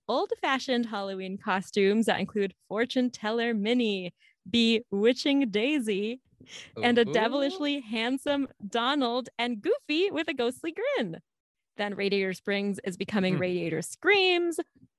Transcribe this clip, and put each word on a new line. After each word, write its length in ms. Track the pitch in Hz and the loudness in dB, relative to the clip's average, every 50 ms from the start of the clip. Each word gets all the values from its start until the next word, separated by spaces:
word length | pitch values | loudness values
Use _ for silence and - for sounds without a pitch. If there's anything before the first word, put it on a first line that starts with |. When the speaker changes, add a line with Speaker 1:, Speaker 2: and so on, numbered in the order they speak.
| _ - | _ -2
Speaker 1:
old-fashioned 760 | 233 294 392 - 466 - - 302 269 262 - 269 247 240 240 | -2 0 0 -2 -4 -2 -2 0 0 0 0 0 0 0 0
Halloween 500 | 214 220 202 196 196 196 190 190 185 190 | -2 -4 -6 -6 -6 -6 -6 -8 -8 -8
costumes 720 | 196 - 214 185 196 185 - - 208 196 190 208 226 220 | -6 -2 -2 -2 -2 -2 -2 2 4 4 6 6 4 4
that 120 | 214 185 - | 2 2 0
include 360 | 190 - - 214 196 185 - _ _ | 0 -2 -2 -2 -2 -2 -4 _ _
fortune 440 | - 185 214 247 - - 262 247 247 | -6 -2 -2 -2 0 2 0 0 0
teller 420 | - - 226 214 226 233 233 240 233 | -2 -4 -4 -2 -2 0 0 0 0
Minnie, 600 | 208 196 220 247 247 233 214 202 185 180 175 - _ _ _ _ _ - 185 | 0 0 2 2 2 2 2 0 -2 -4 -8 -12 _ _ _ _ _ -8 -2
bewitching 1000 | 208 233 226 226 226 214 - - 202 196 208 240 262 - - 294 277 277 277 220 | 2 4 4 4 4 2 0 -2 0 2 4 4 2 2 2 2 2 2 2 2
Daisy, 720 | 185 208 226 277 311 294 220 220 202 190 208 220 247 262 _ _ _ - - - - - - - - 233 | 0 0 0 0 0 0 0 0 0 -2 -2 -4 -6 -8 _ _ _ -20 -20 -20 -20 -20 -18 -14 -6 -2
and 160 | 220 240 240 | 2 2 4
a 100 | 247 233 | 4 4
Speaker 2:
Ooh. 60 | - 147 | 4 4
Speaker 1:
devilishly 680 | 226 220 240 262 285 277 277 381 - 294 285 285 285 | 2 2 2 2 0 0 0 -2 -2 -2 -2 -2 -4
handsome 680 | 233 208 226 220 226 247 269 277 - 294 285 285 269 - - - 208 | -6 -6 -4 -4 -2 -2 -2 -2 -2 -2 -2 -2 -2 -6 -8 -14 -10
Donald, 640 | 190 - 233 233 254 294 294 254 233 233 254 240 - - | -4 -2 -2 0 0 0 0 0 0 -2 -4 -6 -6 -6
and 240 | - 233 247 240 208 | -4 -4 -4 -4 -4
Goofy 480 | - 339 480 554 _ - 302 320 381 403 | -2 -2 -2 -2 _ -2 0 0 0 0
with 180 | - 294 330 | 0 -2 -4
a 60 | 330 302 | -4 -2
ghostly 400 | 254 240 247 262 - - 339 311 | -2 -2 -2 -2 -4 -8 -8 -6
grin. 460 | 381 453 571 554 466 233 170 165 - - _ _ _ _ _ _ _ _ _ _ | -4 -4 -2 -2 -2 -2 -4 -6 -10 -14 _ _ _ _ _ _ _ _ _ _
Then 160 | - 208 208 196 | -8 -6 -6 -4
Radiator 400 | 202 202 196 202 196 190 190 180 | -2 -2 0 2 2 0 0 -2
Springs 460 | - - 202 202 202 202 202 196 - - | -4 -2 -2 -2 0 0 -2 -2 -4 -4
is 140 | 196 175 | -6 -6
becoming 380 | - 202 - 214 208 185 185 165 | -6 -6 -2 0 0 2 2 2
Speaker 2:
Hmm. 60 | 151 | 0
Speaker 1:
Radiator 420 | 180 180 180 180 170 165 156 120 175 | 0 0 0 0 -2 -2 -2 -4 -4
Screams. 760 | - - - - 349 415 392 370 370 359 349 349 349 311 - 320 _ _ _ - - _ | -6 -8 -2 2 4 4 6 6 4 4 2 2 0 -2 -4 -6 _ _ _ -20 -14 _